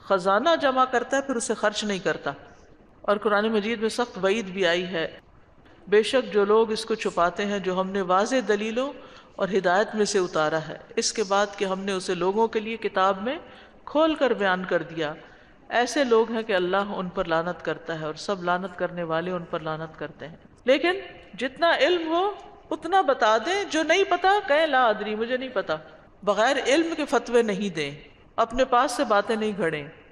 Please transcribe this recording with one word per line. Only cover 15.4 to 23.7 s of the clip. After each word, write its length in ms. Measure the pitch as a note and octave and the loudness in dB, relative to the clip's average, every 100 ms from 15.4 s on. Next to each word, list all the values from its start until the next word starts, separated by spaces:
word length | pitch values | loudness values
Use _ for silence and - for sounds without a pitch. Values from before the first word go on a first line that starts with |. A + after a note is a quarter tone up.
| - - - | -20 -20 -4
ऐसे 320 | - B3 D4+ | 0 0 0
लोग 280 | C4+ A3+ A3+ | 4 4 2
हैं 120 | A3+ | -2
कि 100 | A3+ | 0
अल्लाह 400 | F#3+ F3+ F#3+ G3+ | 0 2 0 -2
उन 160 | G3+ F#3 | -4 -6
पर 180 | F#3 E3+ | -4 0
लानत 340 | D#3+ E3+ F3 - | 0 0 -6 -6
करता 280 | D#3 - | -6 -6
है 140 | D#3+ D#3 | -8 -6
और 80 | D3+ | -8
सब 240 | - G3 | -6 -4
लानत 320 | F3 F3+ F#3+ F#3 | 0 -2 -2 -6
करने 240 | F3 F3 | -6 -6
वाले 280 | E3+ D#3+ F3 | -4 -2 -2
उन 160 | F3+ E3+ | -6 -6
पर 100 | E3+ | -8
लानत 320 | D#3 D#3 D#3+ - | -6 -8 -10 -10
करते 260 | D3+ - C#3 | -14 -12 -18
हैं।" 140 | E3+ - - - | -18 -20 -12 2
लेकिन 340 | C#4 E4+ F#4+ - - - F3 | 2 2 -2 -6 -18 -20 -8
जितना 400 | B3+ C4+ E4+ C4 | -8 0 2 4
इल्म 320 | C4+ F4 D#4+ | 4 2 0
हो 280 | E4 G4 G4+ - - - | 0 0 -4 -14 -20 -8
उतना 300 | D#4+ E4 F#4+ | -8 0 2
बता 360 | C#4+ C4 A3+ A3 | 2 2 4 2
दें, 320 | A#3 G4 F#4 | 2 -4 -2